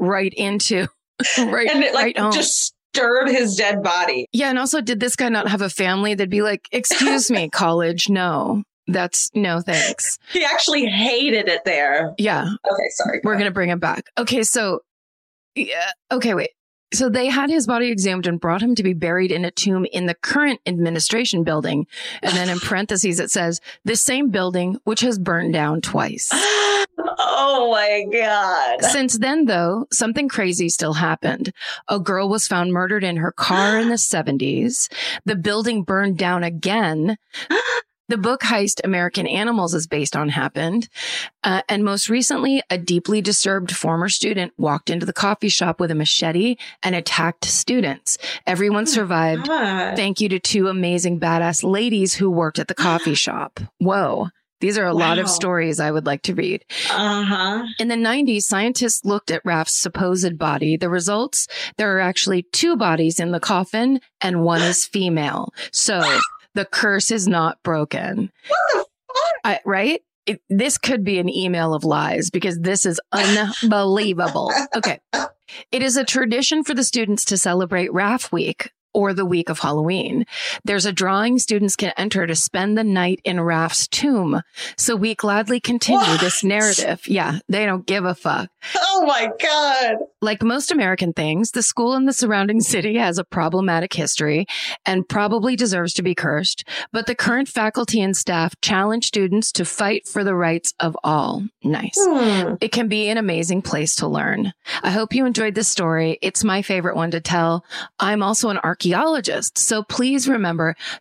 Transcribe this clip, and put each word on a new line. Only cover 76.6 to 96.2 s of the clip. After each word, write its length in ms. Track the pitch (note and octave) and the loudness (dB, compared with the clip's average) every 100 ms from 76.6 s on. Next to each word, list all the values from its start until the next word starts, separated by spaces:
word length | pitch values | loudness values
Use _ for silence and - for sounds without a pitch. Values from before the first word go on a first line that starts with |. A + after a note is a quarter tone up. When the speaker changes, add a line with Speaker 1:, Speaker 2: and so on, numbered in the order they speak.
Speaker 1:
for 80 | D4+ | 0
the 100 | C4 | 0
students 420 | B3 A#3+ G#3+ G#3 - | 0 0 0 0 0
to 100 | F#3+ | 0
celebrate 560 | F#3+ F3+ F3+ F#3+ F3+ | 2 0 0 0 0
Raf 400 | F3+ G3+ B3 - | 0 0 0 -2
Week 380 | E3+ D#3 - - - _ | -2 -2 -4 -10 -14 _
or 180 | G#3+ G3 | 0 0
the 140 | F#3+ F#3 | 0 0
week 240 | F3 E3 | 0 0
of 80 | D#3 | -2
Halloween. 640 | - D3 D#3 F#3 - B3+ A#3 - - - | -2 0 0 -2 -2 -2 -2 -6 -8 -6
There's 220 | - G3+ F#3+ | -2 0 0
a 60 | |
drawing 460 | F3+ F#3 G3 A3+ B3+ | 0 0 2 2 2
students 380 | - G#3 G3+ - | 2 2 2 0
can 160 | G3 - | -4 -2
enter 280 | G3 F#3+ E3 | -2 -2 0
to 80 | |
spend 440 | E3 - F#3+ G3 G#3+ | 0 0 0 0 2
the 60 | |
night 360 | A3 F#3+ F3+ F#3 - | 2 2 2 0 -2
in 120 | F3+ | 0
Raf's 440 | E3+ E3 E3 - - | 0 2 0 -2 -2
tomb. 520 | - C#4+ A#3+ E3+ D#3+ - - - - | 0 2 2 2 0 -4 -10 -12 -2
So 180 | - A3+ | 0 2
we 180 | A3 | 0
gladly 460 | G#3+ G#3+ G3+ G#3+ A#3+ | 0 0 0 2 -2
continue 380 | - A#3+ - D#4 | 0 -2 2 4
Speaker 2:
What? 200 | B3 E3 | 4 2
Speaker 1:
this 220 | F3+ - | 2 0
narrative. 640 | F#3+ G#3 G#3+ F#3+ - E3+ - | 0 2 2 2 -2 -6 -2
Yeah, 340 | G3 - D#3+ - | 0 0 -4 -2
they 200 | G3 G#3 | 0 0
don't 200 | F#3 F3 | -2 -2
give 200 | G3 F3+ | -2 -2
a 80 | |
fuck. 340 | F3+ E3 C3+ F#3 - - | -2 -2 -2 -4 -12 -6
Speaker 2:
Oh 300 | G5 G4 G4 D#4 | -2 2 2 4
my 220 | B3+ A3 A3 | 2 0 -2
God. 580 | D#4+ D4+ D4 C4 A#3+ G#3+ - _ | 0 2 2 2 2 0 -4 _
Speaker 1:
Like 200 | G#3+ G#3 | -2 0
most 280 | A3+ B3+ - | 0 0 0
American 400 | D#4+ G3 F#3 F3 | 2 2 2 0
things, 380 | E3 D#3 D#3+ A3+ | 0 0 0 0
the 120 | B3+ | 0
school 300 | - - A#3+ | -2 0 0
and 160 | C4 C4 | 2 2
the 40 | |
surrounding 480 | C4 A#3+ G#3 G3 A3 | 2 0 2 2 2
city 340 | - G#3+ G#3 A3+ | 2 0 0 2
has 220 | G#3 E3+ | 2 0
a 60 | |
problematic 680 | F3+ F3+ D#3+ F3+ F#3+ E3 F3+ | -2 -2 0 2 2 0 0
history 540 | - D3 - D3+ D3+ G3 - - - - | -2 -2 0 0 0 -2 -4 -8 -6 -2
and 200 | F#3 F3+ | -2 0
probably 500 | G#3 G#3 A3+ A3+ B3+ | 0 0 0 0 2
deserves 360 | A#3+ F#3 F3 | 0 0 0
to 80 | - | 0
be 120 | F3+ | 0
cursed. 500 | F3 | 0